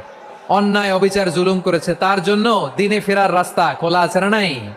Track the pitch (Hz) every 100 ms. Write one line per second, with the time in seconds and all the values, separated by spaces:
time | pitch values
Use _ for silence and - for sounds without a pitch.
0 | - - - - - 190 202 202 202 190
1 | 196 196 190 160 180 190 180 170 165 170
2 | 185 196 175 208 226 214 151 - 196 208
3 | 202 196 196 175 180 - 165 - 165 175
4 | 175 185 196 220 190 127 104